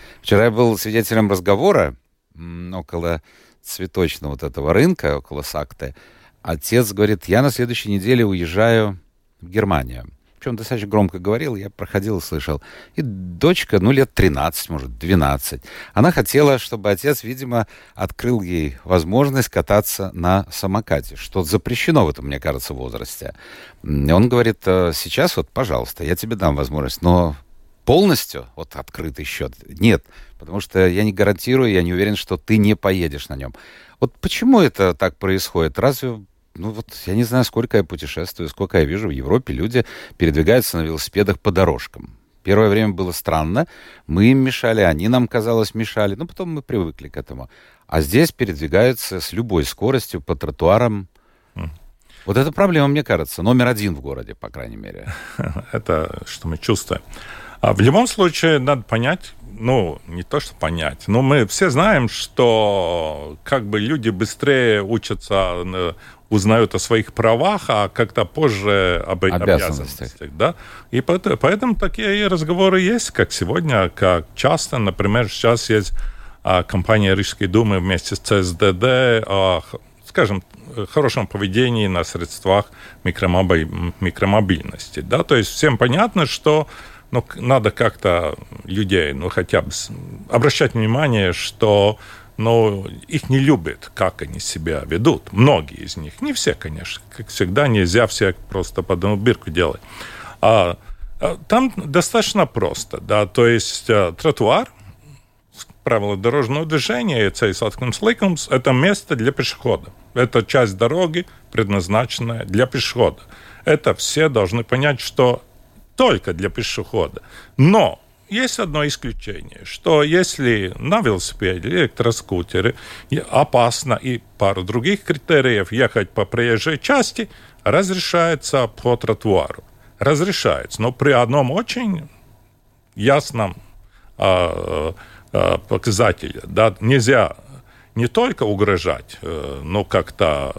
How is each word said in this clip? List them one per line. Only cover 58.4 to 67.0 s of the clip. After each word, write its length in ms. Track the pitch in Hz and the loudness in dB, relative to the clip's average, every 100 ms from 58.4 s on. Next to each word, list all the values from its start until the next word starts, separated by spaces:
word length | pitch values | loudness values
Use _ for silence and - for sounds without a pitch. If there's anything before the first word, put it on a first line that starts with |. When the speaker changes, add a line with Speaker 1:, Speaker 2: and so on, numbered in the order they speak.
| 165 151 | 2 2
Speaker 2:
надо 240 | 131 143 | 2 -2
понять, 500 | - 113 127 175 - - - 104 | -2 -2 0 -2 -8 -20 -18 -6
ну, 420 | 117 131 87 69 - | 0 2 0 -4 -12
не 140 | 87 | -12
то, 160 | 87 147 | -4 -6
что 140 | - | -6
понять, 500 | - 80 82 76 - - | -6 -4 -2 -4 -4 0
но 160 | 110 | 2
мы 240 | 135 143 107 | 4 4 2
все 240 | - 190 | 0 2
знаем, 380 | 127 202 170 117 | 2 4 2 0
что 1300 | - - - 120 110 107 98 85 87 78 73 73 76 | -4 -6 2 4 4 2 2 0 -2 -4 -8 -12 -12
как 200 | - 135 104 | -4 -4 -2
бы 120 | 107 | -2
люди 280 | 107 151 113 | -2 -2 -2
быстрее 720 | 95 107 - 143 135 120 104 | -2 -4 -2 0 2 4 2
учатся, 800 | 98 113 - 101 - 98 92 90 | 0 -4 -4 -8 -2 0 0 -2
э, 280 | 90 92 87 - - - - | -6 -4 -4 -6 -16 -16 -2
узнают 460 | 107 101 113 107 | 0 4 4 2
о 40 | 95 | -2
своих 340 | - 113 | 0 -2